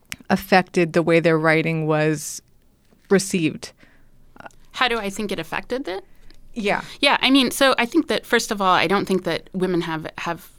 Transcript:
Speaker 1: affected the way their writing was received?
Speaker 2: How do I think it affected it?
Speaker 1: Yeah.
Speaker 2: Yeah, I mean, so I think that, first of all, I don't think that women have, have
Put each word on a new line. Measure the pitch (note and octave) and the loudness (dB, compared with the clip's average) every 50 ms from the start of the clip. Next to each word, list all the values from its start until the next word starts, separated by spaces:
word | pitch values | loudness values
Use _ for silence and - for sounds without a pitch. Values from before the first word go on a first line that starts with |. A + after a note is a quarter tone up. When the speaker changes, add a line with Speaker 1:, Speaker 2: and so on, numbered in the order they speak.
| _ _ - - - - | _ _ -14 -12 -2 -2
Speaker 1:
affected | G3 F#3 - - G3+ F#3 F3+ - - F#3 E3+ D#3+ - | -2 -2 2 2 2 2 2 2 0 0 0 2 2
the | E3+ D#3+ | 2 2
way | E3+ E3 E3 | 4 4 4
their | D#3+ E3 D#3+ | 4 4 2
writing | D#3 D#3+ D#3+ D#3 D#3+ D#3+ E3 E3 D#3+ D#3 | 4 4 2 2 2 2 0 -2 -2 0
was | D#3 D#3 D3+ D3+ D#3 D3+ D3+ - - - - - _ _ _ _ _ _ _ _ _ _ _ _ - | 0 0 2 0 0 -2 -2 -6 -10 -12 -14 -16 _ _ _ _ _ _ _ _ _ _ _ _ 0
received? | G3 F#3 F#3+ - - F3 D#3 C3+ - - - - - _ - _ _ _ - - - - - - _ - - - - - - - | 2 2 2 0 -2 -2 -2 -2 -4 -6 -12 -18 -20 _ -20 _ _ _ -20 -20 -20 -20 -20 -20 _ -20 -20 -20 -20 -20 -20 -16
Speaker 2:
How | - - C4 | -4 -2 -2
do | A#3+ A#3 A3+ | 0 0 -2
I | G3+ G3 | -4 -6
think | G3 A3 G#3+ G3 | -6 -6 -6 -6
it | F#3+ F#3 | -6 -8
affected | D#3+ - - G3+ G#3 - A#3+ C4+ C#4+ | -6 -8 -8 -8 -6 -6 -8 -8 -6
it? | E4+ F#4 G4 - - - - - - - - - - - | -8 -8 -10 -12 -16 -20 -20 -20 -20 -20 -20 -20 -14 -10
Speaker 1:
Yeah. | A#3 G3 G3+ E3+ - - - - - | -4 -2 -2 -2 -2 -4 -10 -4 0
Speaker 2:
Yeah, | C#4 C#4 A#3+ - | 2 2 2 2
I | - A#3+ | 2 4
mean, | C4+ C#4 B3 - | 4 4 4 2
so | - - C#4 C4 - | 2 2 2 2 4
I | - A#3+ | 2 -2
think | A#3 - E4 D4 | 0 0 0 0
that, | - A3 - - | 0 -2 -4 0
first | - A#3+ A3+ - - | 0 0 0 0 -2
of | A3 G3+ | -4 0
all, | G3 F#3 F3+ | 2 2 4
I | - - | 4 2
don't | E3 G3+ - F#3 | 2 0 0 0
think | - F#3+ F#3 - | 0 -2 -2 0
that | E3+ D#3 - - - - | -2 -4 -4 -6 -8 -4
women | F#3 F#3 F#3+ F3+ E3+ | -4 -2 0 0 -2
have, | F3 E3 D#3+ D#3 E3 - - - | -2 -4 -6 -8 -8 -10 -12 -8
have | - E3+ E3 E3 - - - | -8 -8 -8 -8 -12 -20 -20